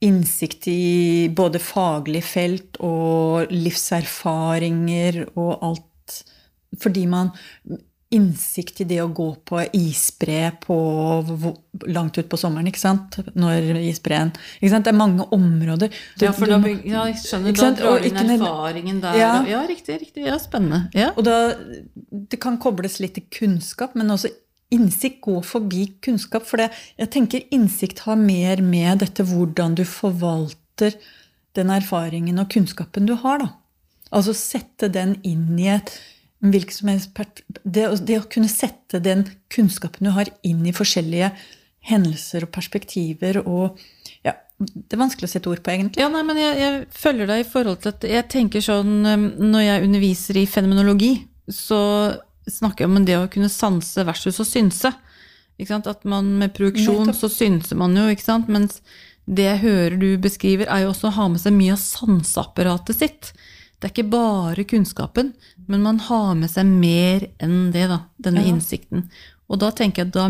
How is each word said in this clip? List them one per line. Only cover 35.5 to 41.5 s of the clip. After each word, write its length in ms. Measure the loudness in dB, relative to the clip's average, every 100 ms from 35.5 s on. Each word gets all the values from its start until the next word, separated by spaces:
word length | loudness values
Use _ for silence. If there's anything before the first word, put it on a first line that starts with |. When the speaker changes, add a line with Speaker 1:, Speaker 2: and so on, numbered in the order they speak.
| 2
Speaker 1:
i 100 | 2
et, 200 | 0 -2 -14 -20 _ _ _
hvilket 300 | 4 4 0
som 160 | -4 -2
helst 220 | -2 -4
pert-, 300 | -10 -12 -14 -20 -10
det 180 | -2 0
å, 120 | 0 0
det 140 | 0 -2
å 120 | 0
kunne 180 | 0 0
sette 480 | 0 -4 -6 -6 -2
den 240 | 2 2 0 -6 _
kunnskapen 560 | 2 2 2 -8 -2 0
du 60 |
har 160 | 0 -2 -4 -2
inn 160 | 0
i 80 | 0
forskjellige 600 | 0 0 0 -2 0 -2 -4 -16